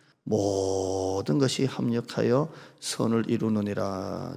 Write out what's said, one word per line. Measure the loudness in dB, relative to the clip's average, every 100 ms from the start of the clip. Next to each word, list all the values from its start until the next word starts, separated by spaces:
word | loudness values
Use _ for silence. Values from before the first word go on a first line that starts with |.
| _ _
모든 | 0 2 4 2 2 0 0 0 0 0 0 2
것이 | 2 2 -2
합력하여 | 0 0 -2 -2 -2 2 2 0 -6 -20 -12
선을 | -8 -2 0 2 2
이루느니라." | 0 2 0 0 -2 -2 -4 -6 -6 -8